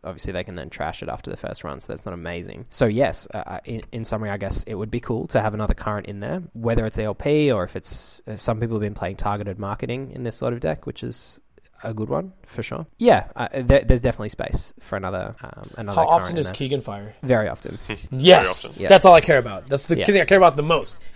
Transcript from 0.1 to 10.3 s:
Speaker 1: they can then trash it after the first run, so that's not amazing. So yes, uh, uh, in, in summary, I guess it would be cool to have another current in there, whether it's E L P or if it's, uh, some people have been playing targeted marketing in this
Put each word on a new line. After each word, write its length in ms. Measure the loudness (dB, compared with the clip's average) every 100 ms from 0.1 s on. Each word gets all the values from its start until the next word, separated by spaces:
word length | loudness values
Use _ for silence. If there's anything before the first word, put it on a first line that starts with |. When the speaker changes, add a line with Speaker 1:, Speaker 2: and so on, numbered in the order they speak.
| -10 -8
Speaker 1:
they 100 | -6
can 100 | -8
then 140 | -10 -12
trash 340 | -8 -8 -6
it 60 | -10
after 220 | -10 -10
the 60 | -10
first 260 | -10 -10
run, 160 | -12 -12
so 140 | -12
that's 100 | -12
not 80 | -12
amazing. 540 | -12 -10 -10 -10 -14 -14
So 160 | 0
yes, 420 | 2 2 0 -2 -10
uh, 100 | -10 -10
uh, 140 | -12
in, 160 | -10 -12 -10
in 140 | -10
summary, 240 | -6 -6 -4
I 80 | -6
guess 280 | -6 -6
it 100 | -6
would 160 | -8 -6
be 100 | -6
cool 260 | -4 -6 -2
to 120 | -2
have 140 | -2
another 200 | -2 -2
current 320 | -2 -4 -6 -6
in 140 | -10
there, 220 | -8 -8 -10
whether 320 | -6 -2 0
it's 140 | 0 -2
E 60 |
L 100 | -4
P 360 | -4 0 2 2
or 140 | 2
if 100 | -2
it's, 460 | -6 -10 -10 -10 -12 -12
uh, 100 | -6
some 240 | -4 -2
people 160 | -2 -2
have 60 |
been 120 | -4
playing 220 | -4 -8 -4
targeted 420 | -4 -4 -6 -8
marketing 540 | -8 -6 -6 -8 -8
in 100 | -10
this 140 | -10